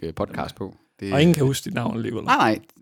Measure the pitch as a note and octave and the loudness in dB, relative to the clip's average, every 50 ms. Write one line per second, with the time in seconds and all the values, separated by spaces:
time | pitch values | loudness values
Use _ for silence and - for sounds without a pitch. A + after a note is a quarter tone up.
0 | - E2 D#2 - G2+ - - - C#2+ - - - G2 G2 - _ _ _ _ _ | -8 -8 -6 -6 -6 -6 -4 -6 -8 -8 -8 -10 -10 -12 -12 _ _ _ _ _
1 | G2+ G2 A2 C#3 D#3 F3 E3 D3+ C3+ C3 C3+ - - - F#3+ B2+ A#2+ - - A2+ | -6 0 2 4 6 6 6 4 2 0 0 -2 -6 -6 -6 -4 -4 -4 -4 -4
2 | A#2 A2 A#2 - - - B3+ D4 - A2+ A2 - - _ _ _ | -6 -6 -6 -4 0 2 2 4 4 2 2 0 -6 _ _ _